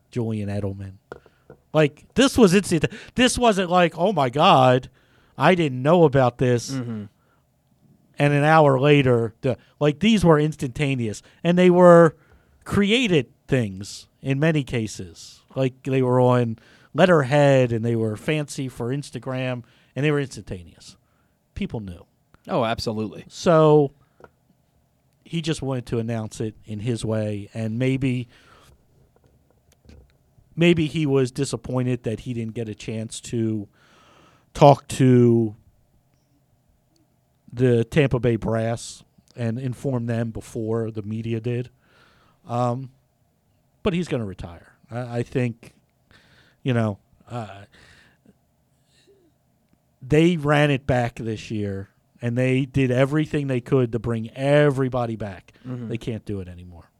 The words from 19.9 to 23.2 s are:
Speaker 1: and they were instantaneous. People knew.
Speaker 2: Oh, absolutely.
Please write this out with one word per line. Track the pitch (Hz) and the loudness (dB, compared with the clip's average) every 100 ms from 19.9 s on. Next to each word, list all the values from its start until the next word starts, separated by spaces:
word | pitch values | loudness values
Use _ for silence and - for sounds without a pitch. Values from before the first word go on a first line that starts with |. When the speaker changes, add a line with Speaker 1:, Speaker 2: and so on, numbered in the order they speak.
| 131 | -4
Speaker 1:
and | 151 | -2
they | |
were | 147 | -2
instantaneous. | 131 - - 95 85 _ - _ _ _ _ _ _ - | -4 -12 -14 -14 -16 _ -20 _ _ _ _ _ _ -10
People | 196 120 | -10 -10
knew. | 98 82 - _ _ _ - | -12 -16 -20 _ _ _ -6
Speaker 2:
Oh, | 175 113 | -2 -2
absolutely. | 113 120 107 107 - | -4 -6 -6 -8 -12